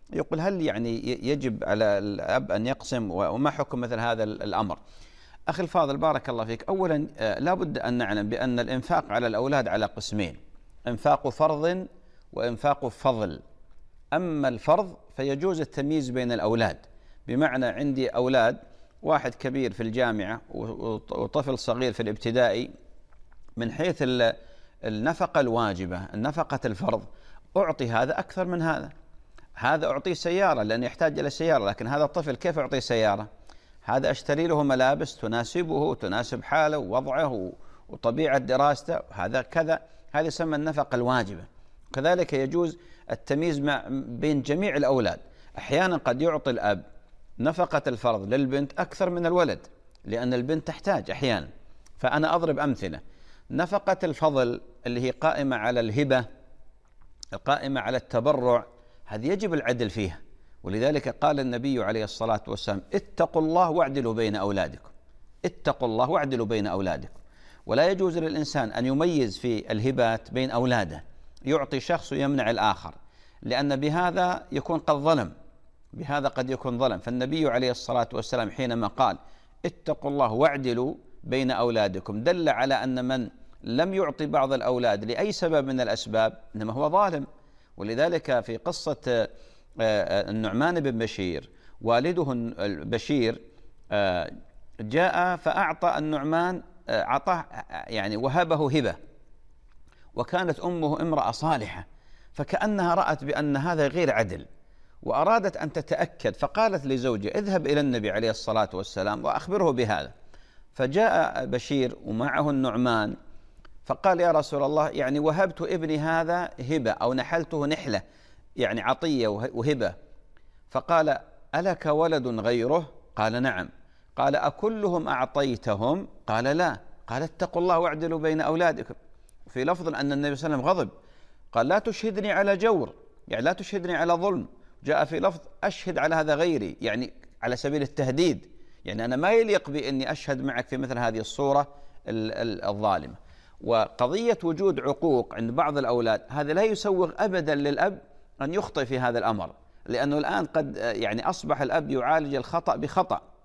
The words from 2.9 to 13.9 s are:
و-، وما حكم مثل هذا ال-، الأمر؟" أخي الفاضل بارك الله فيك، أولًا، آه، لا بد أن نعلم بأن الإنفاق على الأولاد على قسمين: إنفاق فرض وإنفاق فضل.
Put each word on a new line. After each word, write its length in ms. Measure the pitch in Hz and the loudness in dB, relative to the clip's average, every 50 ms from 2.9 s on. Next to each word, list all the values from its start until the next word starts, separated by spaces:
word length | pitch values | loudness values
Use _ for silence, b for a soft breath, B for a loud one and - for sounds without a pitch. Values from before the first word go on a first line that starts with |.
| 131 120 113 98 | -4 -2 -2 -2
و-، 240 | 85 92 101 76 90 | -2 0 0 0 0
وما 160 | 120 139 147 | 2 0 0
حكم 300 | 131 - 139 - - 123 | 0 -2 -4 -4 -4 -4
مثل 200 | 123 117 120 110 | -4 -2 -2 -2
هذا 240 | 117 117 117 113 110 | 0 0 0 0 -2
ال-، 180 | 107 107 - - | -2 -4 -4 -6
الأمر؟" 360 | 107 87 92 107 92 80 - b b b b b b b b b b b b b - | -4 -2 0 -2 -2 -4 -8 b b b b b b b b b b b b b -6
أخي 140 | 135 165 180 | -4 -4 -2
الفاضل 340 | 156 - 180 160 139 139 | 0 2 2 2 2 2
بارك 320 | 143 160 156 147 131 - - | 0 2 2 2 0 -2 -4
الله 160 | 123 117 110 | -4 -4 -4
فيك، 200 | 110 117 113 - - | -4 -6 -6 -4 -2
أولًا، 380 | 196 190 185 170 156 147 151 - - - | 0 0 2 2 2 2 0 -2 -4 -2
آه، 200 | 110 107 101 - | 0 0 0 0
لا 160 | 135 170 185 | 0 0 0
بد 240 | 185 - - 107 - | 0 0 -2 -4 -2
أن 160 | - 123 123 | -2 0 0
نعلم 340 | 123 120 95 107 107 104 104 | 0 0 0 0 -2 -2 -2
بأن 320 | 120 - - 127 123 120 | -2 -2 0 0 0 0
الإنفاق 440 | 120 113 131 127 123 - 175 165 - - | 0 -2 -2 -4 -2 0 -2 -2 0 0
على 180 | 104 120 120 | -2 0 0
الأولاد 420 | 113 110 107 123 139 147 139 120 101 | 0 0 0 0 2 2 0 0 0
على 180 | 87 107 107 | 0 0 0
قسمين: 500 | 101 - 113 104 - 104 104 98 80 - - - - - - - - - - - | -2 -4 -6 -8 -4 -2 -2 -2 -2 -4 -10 -18 -20 -20 -20 -20 -20 -16 -10 -6
إنفاق 420 | - 123 - - 151 143 - - 135 | -6 -4 0 2 2 2 2 2 -2
فرض 580 | - - 156 156 156 147 156 170 180 190 185 - - - b b b b b b - | 0 2 2 2 2 2 0 0 0 0 -4 -10 -14 -20 b b b b b b -6
وإنفاق 560 | - - 120 117 107 - 147 143 - - 120 | -4 -2 -2 -2 0 0 0 0 0 -2 -6
فضل. 520 | - - - 135 123 110 107 87 73 - - - - - - - - - - - | -4 -2 0 0 0 2 0 -4 -4 -8 -12 -16 -20 -20 -20 -20 -20 -20 -20 -20